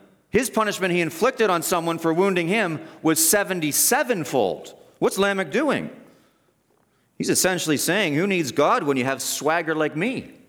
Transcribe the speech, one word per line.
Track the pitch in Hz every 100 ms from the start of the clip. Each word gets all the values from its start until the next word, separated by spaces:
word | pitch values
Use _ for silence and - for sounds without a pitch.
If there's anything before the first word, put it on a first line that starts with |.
| - _ _
his | 214 262
punishment | 220 208 175 185
he | 175
inflicted | 165 - 233 262 214
on | 170
someone | 160 180 165 165
for | 165
wounding | 160 196 180 165
him, | 220 180 147 - -
was | 156 160 -
seventy-sevenfold. | 208 185 180 151 - - 262 254 202 143 131 95 76 - - - -
What's | 247 190
Lamech | 202 196 160
doing? | 208 294 143 76 - - _ _ _ _ _ _ _ _ _ _ -
He's | -
essentially | 156 180 175 156 139
saying, | - 190 175 147
"Who | 202
needs | 185 135
God | 139 156 240
when | 147 135
you | 131
have | 131
swagger | - - 143 170 160
like | 156 151 151
me? | 220 214 - -